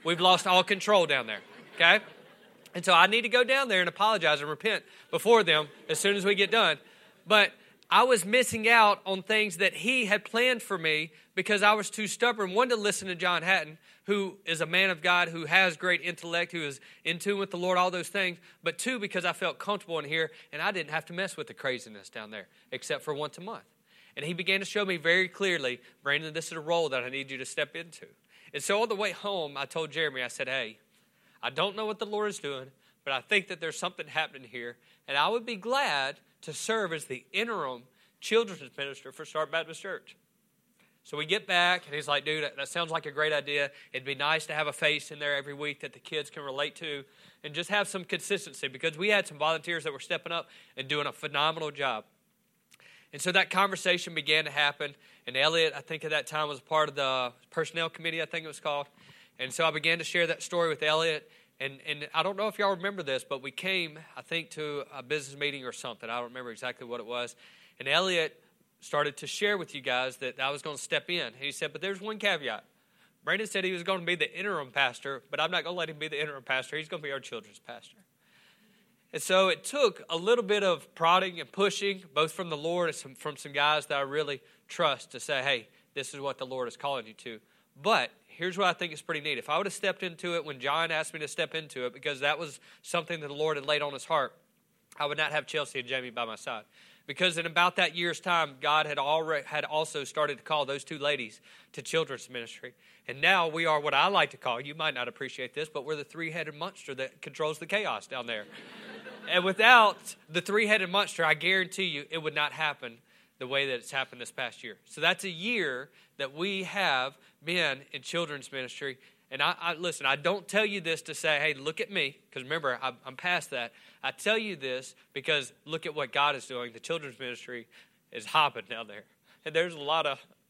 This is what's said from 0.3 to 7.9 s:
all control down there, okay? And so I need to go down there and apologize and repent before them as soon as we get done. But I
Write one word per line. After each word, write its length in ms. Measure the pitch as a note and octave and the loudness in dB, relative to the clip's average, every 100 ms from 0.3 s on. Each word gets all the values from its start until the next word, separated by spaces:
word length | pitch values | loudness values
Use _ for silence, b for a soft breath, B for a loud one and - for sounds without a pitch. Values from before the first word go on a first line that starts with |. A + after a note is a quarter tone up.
| F3 F#3+ | 6 6
all 160 | F#3 | 4
control 420 | F3+ G3 G#3 G3+ D#3 | 6 0 6 6 6
down 220 | C3+ A2 | 2 0
there, 140 | G2+ - - - - | -8 -12 -20 -16 4
okay? 280 | E3+ G#3 - - - - - - - | 6 6 2 -20 -20 -20 -20 -20 -12
And 100 | F3 | -2
so 100 | F#3 | 6
I 140 | E3+ F#3+ | 8 8
need 140 | A3+ | 6
to 80 | A#3 | 4
go 140 | B3 | 4
down 240 | B3 C4+ B3+ | 6 4 4
there 140 | F#3 | 2
and 80 | F3 | 2
apologize 520 | F3+ A3 G#3 D#3 C#3+ | 2 2 4 4 2
and 80 | D3 | 0
repent 340 | D3+ G#3+ G3 - B B | -2 -2 -2 -4 B B
before 320 | E3 G#3 A3+ | 0 6 6
them 260 | E3+ D3+ D3 - - | 8 4 4 -10 -4
as 120 | D#3 | 2
soon 160 | G3 G3+ | 2 2
as 100 | F#3+ | 2
we 80 | G3+ | 4
get 140 | G3 | 4
done. 300 | A3+ F3 D3+ B B B B E3 | 4 4 2 B B B B 4
But 260 | G#3 G3 - B B | 6 6 0 B B
I 140 | - | 4